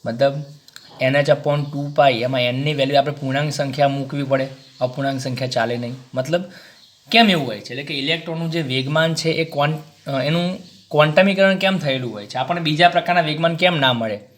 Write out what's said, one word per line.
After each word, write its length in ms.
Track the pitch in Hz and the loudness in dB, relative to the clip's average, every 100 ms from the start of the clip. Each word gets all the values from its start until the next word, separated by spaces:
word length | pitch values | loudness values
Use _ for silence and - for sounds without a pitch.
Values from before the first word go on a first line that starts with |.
| 120 | -8
મતલબ 280 | 120 139 147 147 - _ - - - | 0 0 0 -10 -18 _ -20 -20 -2
એન 140 | 131 143 | 2 2
એચ 140 | 143 | 2
upon 280 | 143 151 147 143 | 0 0 -2 -2
ટુ 220 | 143 143 143 | -6 -4 4
પાઈ, 180 | 139 | 4
એમાં 280 | 113 123 131 | 4 0 0
એનની 320 | 123 127 147 | 0 0 -2
વેલ્યુ 240 | 143 135 143 | 0 2 2
આપણે 160 | 143 | 2
પૂર્ણાંક 380 | 143 135 135 151 | -4 -4 -2 -2
સંખ્યા 360 | 143 139 131 139 | -4 -4 2 0
મૂકવી 360 | 139 131 143 | 0 -4 -6
પડે, 240 | 135 135 135 - - - | -2 -2 -2 -8 -20 -6
અપૂર્ણાંક 380 | 127 147 139 135 | -6 -2 -4 -4
સંખ્યા 280 | 135 123 131 | -6 -4 -2
ચાલે 300 | 127 120 120 | -2 -2 -2
નહીં. 180 | 120 127 - | -6 -10 -8
મતલબ 300 | 127 131 175 190 - - - _ _ - | -6 -2 -4 -4 -16 -20 -20 _ _ 0
કેમ 180 | 165 214 | 4 4
એવું 180 | 170 127 | 2 -2
હોય 120 | 107 | -8
છે? 100 | - | -10
એટલે 140 | 127 | -10
કે 100 | 143 | -8
ઇલેક્ટ્રોનનું 580 | 143 139 165 170 165 165 | -6 -4 -4 -4 -6 -4
જે 100 | 165 | -4
વેગમાન 540 | 139 131 131 156 160 160 | -2 -2 0 2 2 0
છે 140 | 160 | -2
એ 140 | 160 | -2
ક્વોન-, 680 | 160 143 147 156 - _ - | -2 0 0 -2 -10 _ -6
અ, 120 | 135 | -4
એનું 380 | 139 165 175 185 - - _ | 0 0 -2 -6 -14 -20 _
ક્વોન્ટમીકરણ 640 | 147 151 156 196 190 196 190 | 2 4 6 4 4 4 4
કેમ 200 | 190 185 | 0 0
થયેલું 340 | 143 131 120 | 0 -2 -4
હોય 120 | 107 104 | -10 -8
છે? 120 | 127 | -6
આપણને 240 | 135 175 | -4 -2
બીજા 280 | 160 151 175 | -2 4 4
પ્રકારના 320 | 175 170 175 | 4 2 0
વેગમાન 340 | 151 151 165 165 | 0 0 0 2
કેમ 220 | 180 160 | 2 4
ના 160 | 135 | 2
મળે? 260 | 120 113 101 - | 2 -2 -6 -10